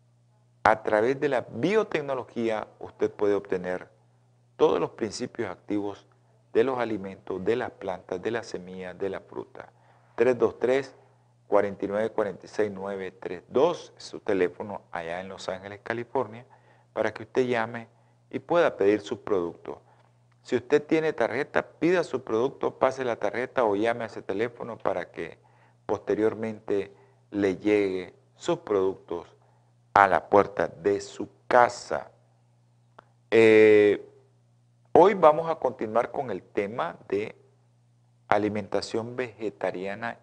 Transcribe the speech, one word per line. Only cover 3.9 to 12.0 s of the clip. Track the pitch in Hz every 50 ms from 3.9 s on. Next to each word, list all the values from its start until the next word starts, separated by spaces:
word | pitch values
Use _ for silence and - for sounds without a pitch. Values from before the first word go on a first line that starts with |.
| _ _ _ _ _ _ _ _ _ _ _ _ _
todos | - 143 165 - 180
los | 160 143
principios | - - 117 104 98 - 123 120 - - 113 95
activos | 87 - _ - 101 104 101 101 98 - - _ _ _ _ _ _ _ _ _ -
de | 110 117
los | 135 131 123
alimentos, | 120 110 110 101 95 98 95 95 - - 95 92 92
de | 95 113
las | 123 117 -
plantas, | - - - 95 90 90 - - 92 90
de | 90 110
las | 117 113 110
semillas, | - - 90 90 92 92 92 92 90 90
de | 87 95 98
la | 92 85
fruta. | - - - 60 58 - - - - - _ _ _ _ _ _ _ _ _
Tres | - 117 123 127 117
dos | 117 104 -
tres, | - - 117 127 135 135 - - - _ _ _ _ _ _ _ _ _
cuarenta | - 104 101 101 101 98 - 101
y |
nueve, | 98 98 104